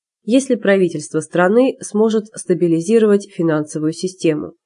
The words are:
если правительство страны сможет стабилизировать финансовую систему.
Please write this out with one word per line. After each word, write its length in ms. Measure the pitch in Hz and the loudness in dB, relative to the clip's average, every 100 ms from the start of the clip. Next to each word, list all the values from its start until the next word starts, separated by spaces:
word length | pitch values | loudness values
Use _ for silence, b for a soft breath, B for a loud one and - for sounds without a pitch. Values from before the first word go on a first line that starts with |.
| _ _ - | _ _ 0
если 300 | 262 269 233 | 0 2 0
правительство 640 | 196 196 175 156 143 156 | 2 2 2 -2 -6 -6
страны 560 | 156 170 180 233 262 - | -4 0 2 4 2 -2
сможет 460 | - 208 220 214 214 | -6 0 0 0 -4
стабилизировать 1000 | - - 170 175 165 170 226 214 202 202 | -12 -4 0 0 0 2 2 4 2 -2
финансовую 640 | - 165 156 151 156 156 | -4 -2 -2 -4 -4 -6
систему. 600 | 160 185 185 165 151 170 - | -4 -10 -4 -2 -2 -8 -16